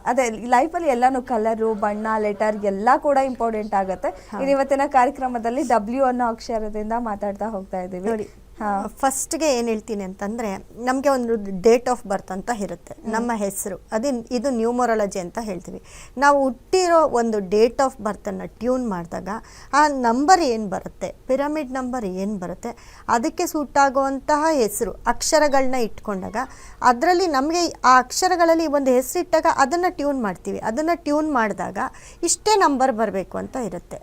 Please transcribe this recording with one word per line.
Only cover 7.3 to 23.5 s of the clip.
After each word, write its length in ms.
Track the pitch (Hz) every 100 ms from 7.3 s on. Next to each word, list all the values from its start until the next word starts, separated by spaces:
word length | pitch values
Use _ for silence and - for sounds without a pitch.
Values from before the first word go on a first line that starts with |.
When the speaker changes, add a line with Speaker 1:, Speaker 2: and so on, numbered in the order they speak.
| 196 208
Speaker 1:
ಹೋಗ್ತಾ 340 | 208 190 190
ಇದ್ದೀವಿ. 280 | 180 185 196
Speaker 2:
ನೋಡಿ, 140 | 220 - - - -
Speaker 1:
ಹಾ. 280 | 214 196 208
Speaker 2:
ಫಸ್ಟ್ಗೆ 680 | - 269 - - 311 311 247
ಏನ್ 120 | 233
ಹೇಳ್ತೀನಿ 340 | 220 220 208
ಅಂತಂದ್ರೆ, 540 | 185 190 202 233 220 190
ನಮ್ಗೆ 520 | - - 247 262 277
ಒಂದು 240 | 269 233
date 520 | 226 196 190 226 240 254
of 220 | 240 196
birth 260 | 196 -
ಅಂತ 160 | 190 190 233
ಇರುತ್ತೆ, 360 | 190 175 -
Speaker 1:
ಹ್ಮ್. 200 | - 226
Speaker 2:
ನಮ್ಮ 180 | 220 240 226
ಹೆಸರು, 520 | 202 196 214 185 -
ಅದೇ 180 | 220 277 247 233
ಇದು 180 | 247 277
ನ್ಯೂಮರಾಲಜಿ 680 | 240 226 247 247 220 202 196
ಅಂತ 180 | 175 233
ಹೇಳ್ತೀವಿ. 420 | 214 180 185 190 - - - -
ನಾವು 260 | 277 285
ಹುಟ್ಟಿರೋ 640 | 269 240 - 370 359 330 302
ಒಂದು 300 | 240 233 214
date 400 | 185 208 240 240
of 260 | 262 -
ಬರ್ತ್ 240 | 208 196 -
ಅನ್ನ 140 | 190 180
ಟ್ಯೂನ್ 440 | - 233 254 240
ಮಾಡಿದಾಗ, 400 | 180 170 190 185 220 - - -
ಆ 140 | 277 302
ನಂಬರ್ 540 | 277 240 233 302 370
ಏನ್ 280 | 302 220 208
ಬರುತ್ತೆ, 460 | 185 - - 185 - -
ಪಿರಮಿಡ್ 440 | 262 285 302 269
ನಂಬರ್ 340 | 262 254 254 202
ಏನ್ 340 | 185 196 208
ಬರುತ್ತೆ, 600 | 175 180 240 240 - - -
ಅದಕ್ಕೆ 360 | 240 285 311
ಸೂಟ್ 320 | 339